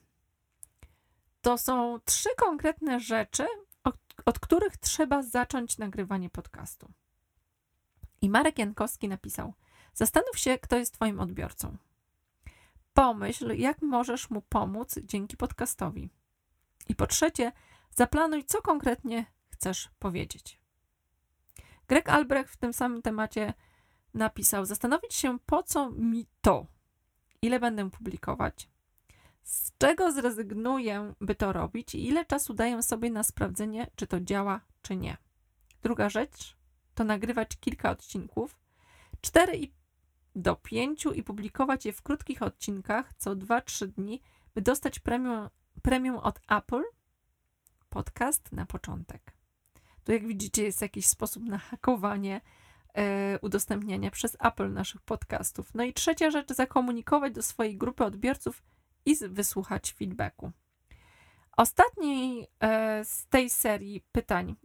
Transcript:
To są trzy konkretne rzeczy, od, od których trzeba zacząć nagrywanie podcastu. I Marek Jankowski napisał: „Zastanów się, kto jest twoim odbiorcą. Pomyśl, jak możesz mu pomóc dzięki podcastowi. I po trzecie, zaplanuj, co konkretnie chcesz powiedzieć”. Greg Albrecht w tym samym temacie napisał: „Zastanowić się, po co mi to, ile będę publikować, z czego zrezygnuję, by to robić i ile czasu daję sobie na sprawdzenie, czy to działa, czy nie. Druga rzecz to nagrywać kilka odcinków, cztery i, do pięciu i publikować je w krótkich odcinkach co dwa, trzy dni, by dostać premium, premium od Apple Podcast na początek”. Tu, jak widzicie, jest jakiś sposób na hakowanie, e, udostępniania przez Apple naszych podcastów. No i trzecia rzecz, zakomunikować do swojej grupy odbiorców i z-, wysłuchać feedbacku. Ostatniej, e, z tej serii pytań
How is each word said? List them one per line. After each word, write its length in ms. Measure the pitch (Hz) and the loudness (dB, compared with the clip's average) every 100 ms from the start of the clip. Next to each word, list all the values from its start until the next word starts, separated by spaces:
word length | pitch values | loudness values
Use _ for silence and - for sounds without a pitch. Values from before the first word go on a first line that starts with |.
| _ _ _ _ _ _ - _ - _ _ _ _ _ | _ _ _ _ _ _ -20 _ -20 _ _ _ _ _
To 160 | 240 240 | 2 2
są 400 | - 254 240 233 | 2 0 0 -4
trzy 240 | - - 427 508 | 0 0 2 2
konkretne 640 | 415 294 311 320 302 247 | 2 4 0 0 0 0
rzeczy, 460 | 226 226 208 - 339 415 392 _ | 0 0 0 -2 -2 -4 -12 _
od, 120 | 262 - _ - 233 | -2 -2 _ 0 0
od 120 | - | 0
których 380 | - 339 415 - | 4 4 4 0
trzeba 460 | - - 269 285 | -2 0 2 2
zacząć 560 | 254 247 247 262 233 - | 2 0 0 -2 -2 -4
nagrywanie 520 | 208 208 190 190 180 | -4 -4 -4 -4 -4
podcastu. 640 | - - - - - - - _ _ _ _ _ _ _ _ _ _ - - | -10 -12 -14 -14 -16 -20 -20 _ _ _ _ _ _ _ _ _ _ -20 -2
I 80 | 196 | 4
Marek 280 | 220 311 - | 6 4 2
Jankowski 500 | 208 214 214 - 202 | -2 0 -4 -2 -6
napisał: 460 | 190 - - - - _ _ - | -6 -8 -8 -8 -12 _ _ -14
„Zastanów 440 | - 220 311 508 - | 0 4 4 2 0
się, 200 | 262 254 | 2 0
kto 180 | - 247 | 2 0
jest 180 | 240 | 0
twoim 260 | - 220 190 | 0 0 0
odbiorcą. 560 | 180 185 160 - - - _ _ _ _ _ _ - - _ _ _ | -4 -4 -8 -8 -10 -10 _ _ _ _ _ _ -20 -20 _ _ _
Pomyśl, 560 | 285 254 214 202 - 240 220 | 6 6 4 -4 -4 -4 2
jak 260 | 262 302 | 0 2
możesz 480 | 302 240 247 247 - | 0 0 0 -4 -4
mu 120 | 208 | -8
pomóc 560 | - 214 190 214 - - | 0 0 0 -4 -6 -8
dzięki 320 | 196 202 202 - | -4 -4 -4 -6
podcastowi. 760 | 254 - - - 180 - - _ _ _ _ _ _ _ - | -6 -4 -6 -4 -6 -6 -12 _ _ _ _ _ _ _ -8
I 60 | |
po 120 | - 202 | -2 0
trzecie, 460 | - 320 - 240 - _ - _ - | 2 2 2 -2 -2 _ -20 _ 4
zaplanuj, 480 | 247 302 320 302 | 4 6 4 0
co 180 | - 427 | 0 0
konkretnie 640 | 415 294 247 240 240 226 220 _ _ | 2 2 2 0 -2 -4 -4 _ _
chcesz 420 | - - - - _ | -6 -4 -4 -8 _
powiedzieć”. 640 | 196 175 - - - - _ _ _ _ _ _ _ _ _ - - - - | -4 -4 -6 -10 -18 -20 _ _ _ _ _ _ _ _ _ -20 -20 -20 2
Greg 200 | 285 - | 2 6
Albrecht 440 | 294 262 269 262 | 2 4 2 0
w 40 | - | -4
tym 160 | 240 | -4
samym 300 | - 247 233 | 0 -2 0
temacie 520 | 233 214 214 214 208 - _ _ _ _ _ | -2 -2 -2 -2 -4 -6 _ _ _ _ _
napisał: 500 | 220 220 - 196 202 | -2 -2 2 2 2
„Zastanowić 500 | 196 214 247 320 466 | -2 -2 2 0 0
się, 240 | - 262 247 - | -2 0 -2 0
po 160 | 311 | 0
co 280 | - 302 254 | 2 -2 -2
mi 360 | 220 226 233 - _ | 0 0 0 -4 _
to, 260 | 214 139 - _ _ _ _ _ _ - | 4 4 0 _ _ _ _ _ _ -2
ile 180 | 233 247 | 0 2
będę 300 | 240 208 190 | 2 0 -4
publikować, 800 | - 185 - - - - - - _ _ _ _ - _ _ | -6 -10 -6 -6 -2 -4 -4 -20 _ _ _ _ -20 _ _
z 300 | - - - - | -8 -6 -6 4
czego 340 | 277 339 359 | 4 6 2
zrezygnuję, 1040 | 269 247 220 208 214 240 262 220 202 208 - | 2 -2 -2 -6 -4 -2 -2 -2 -4 -8 -6
by 140 | 202 | -4
to 180 | 196 196 | 0 0
robić 420 | 180 160 233 - | 0 -2 -6 -8
i 120 | - 247 | -6 0
ile 180 | 320 | 0
czasu 300 | 330 277 - | 0 -2 -2
daję 280 | 214 233 233 | 0 0 0
sobie 280 | - 226 233 | 0 0 -2
na 120 | 214 | 0
sprawdzenie, 640 | 220 - 196 190 214 220 240 - | -2 -2 -4 -2 -4 -6 -8 -8
czy 100 | 190 | -4
to 140 | 180 | -4
działa, 400 | 180 202 202 196 _ _ | 0 0 0 -4 _ _
czy 140 | - 185 | -8 -6
nie. 200 | 165 - _ _ _ _ _ _ | -6 -8 _ _ _ _ _ _
Druga 260 | 226 220 202 | -2 0 0
rzecz 480 | 208 302 - - _ _ _ _ | 0 -4 -6 -18 _ _ _ _
to 100 | - | -2
nagrywać 520 | 220 208 233 233 220 - | 0 0 0 -2 -2 -2
kilka 340 | - - - | -4 0 -2
odcinków, 680 | - - 190 180 214 269 - _ _ _ - - - | -2 -6 -8 -6 -6 -6 -10 _ _ _ -20 -18 -10
cztery 360 | - 220 247 330 | 4 4 4 0
i, 160 | 269 _ _ _ _ _ _ | -8 _ _ _ _ _ _
do 220 | 190 180 175 | -2 -2 -2
pięciu 560 | - 226 269 302 302 | -4 -2 -2 -2 -2
i 100 | - | -4
publikować 640 | 214 208 208 - 269 262 208 | -6 -8 -8 -2 0 0 -2
je 60 | |
w 100 | - | -8
krótkich 400 | - 294 - 262 | -6 -6 -4 -4
odcinkach 720 | 220 - - 196 202 220 - - | -4 -4 -8 -8 -2 -4 -4 -8
co 160 | 196 | -6
dwa, 260 | 196 202 240 | -6 0 0
trzy 280 | - - 196 | 0 -6 -6
dni, 340 | 190 202 247 _ _ _ | -6 -8 -8 _ _ _
by 80 | 220 | 0
dostać 360 | 214 277 269 - | 2 2 -2 -4
premium, 500 | - 240 254 220 202 _ _ - | -2 -2 -2 -4 -6 _ _ -4
premium 340 | 247 254 254 240 | 2 2 2 0
od 240 | 208 - - | -2 -4 0
Apple 340 | 208 - 254 453 _ _ _ _ _ _ _ _ _ _ | 0 2 -2 -2 _ _ _ _ _ _ _ _ _ _
Podcast 640 | 196 - - 254 302 - | -8 -8 -4 -2 -2 -4
na 140 | - 180 | -10 -8
początek”. 640 | - - 170 - - - _ _ _ _ _ _ - | -8 -8 -10 -10 -16 -20 _ _ _ _ _ _ -10
Tu, 80 | - | 0
jak 140 | 220 226 | 0 0
widzicie, 360 | 196 196 214 | -6 -2 0
jest 200 | 208 - | 0 -2
jakiś 240 | 208 202 - | -6 0 0
sposób 380 | - 214 - | 0 -4 -6
na 140 | 233 196 | -6 -8
hakowanie, 840 | - - 262 226 202 202 196 190 _ - - - _ | -8 -2 0 2 0 -2 -4 -6 _ -20 -20 -20 _
e, 440 | - 202 196 196 196 | -2 0 2 0 -2
udostępniania 680 | 202 202 - 208 208 190 196 | -2 -2 -2 -4 -4 -4 -4
przez 260 | - 226 - | -4 -6 0
Apple 320 | 233 - 196 | 0 0 -4
naszych 280 | 196 196 - | -2 -6 -8
podcastów. 720 | - 220 - - - - - | -6 -6 -4 -4 -4 -6 -8
No 100 | 226 | -4
i 80 | 247 | -2
trzecia 380 | - 330 320 311 | 2 2 4 4
rzecz, 220 | 294 285 | 2 -2
zakomunikować 840 | 262 262 262 247 233 - 285 277 | -2 2 2 2 -2 2 2 2
do 80 | 220 | -2
swojej 340 | - - 220 196 | -6 0 -2 0
grupy 280 | 240 - | -4 2
odbiorców 580 | 214 196 247 277 190 - _ _ _ _ | 0 2 0 0 -4 -8 _ _ _ _
i 120 | 185 202 | 2 2
z-, 160 | 202 | 2
wysłuchać 600 | 196 202 196 196 196 - | -2 -2 -2 -2 -4 -4
feedbacku. 600 | - 196 - 202 - 190 - _ _ _ - - _ - _ _ - | -6 -8 -4 -4 -4 -12 -12 _ _ _ -20 -20 _ -20 _ _ 4
Ostatniej, 920 | 233 - 480 415 302 269 254 240 - - | 4 8 6 6 0 0 -2 -4 -10 0
e, 440 | 220 220 220 214 | 2 4 2 -2
z 220 | 220 - - | -4 -8 4
tej 240 | 262 247 | 4 4
serii 540 | - 226 202 202 202 _ | 2 2 0 -4 -10 _
pytań 440 | 233 - 180 180 214 | -4 0 -2 -2 -10